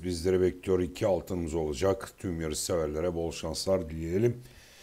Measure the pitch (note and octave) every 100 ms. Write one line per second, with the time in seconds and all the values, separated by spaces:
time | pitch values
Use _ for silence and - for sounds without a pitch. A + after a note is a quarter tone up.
0 | F2+ E2+ F2+ F#2 F#2 - - F#2 F2 -
1 | G#2+ F2 - F2+ E2 E2 D#2 C#2+ F#2+ F#2+
2 | - - G2+ E2 D#2+ D2+ - F2+ D2+ D2+
3 | F2 E2+ E2 - E2 D2+ - F#2+ D#2 D#2+
4 | E2 F#2 A#2+ A#2 - - - -